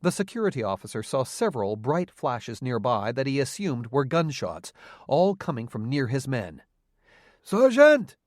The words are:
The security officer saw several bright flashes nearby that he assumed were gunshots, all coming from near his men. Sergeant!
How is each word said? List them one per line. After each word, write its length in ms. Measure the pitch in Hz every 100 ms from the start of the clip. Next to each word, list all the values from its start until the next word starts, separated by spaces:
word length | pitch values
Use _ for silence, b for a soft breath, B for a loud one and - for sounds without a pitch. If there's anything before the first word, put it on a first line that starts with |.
The 120 | 170
security 520 | 180 196 - 214 139
officer 400 | 107 95 - 120
saw 200 | 110 139
several 520 | 127 - 226 139 98 107
bright 340 | 110 156 180
flashes 500 | _ 147 120 - 113
nearby 500 | 127 120 107 117 104
that 160 | 120 135
he 120 | 135
assumed 480 | 131 - 196 127 117
were 140 | 127 139
gunshots, 640 | 165 160 143 95 80 - - B B B
all 280 | 139 185 196
coming 320 | - 139 117
from 220 | 123 110
near 180 | 139 135
his 200 | 135 131
men. 340 | 131 95 80 _ _ _ _ b b b b
Sergeant! 720 | - 202 262 240 294 294 196 -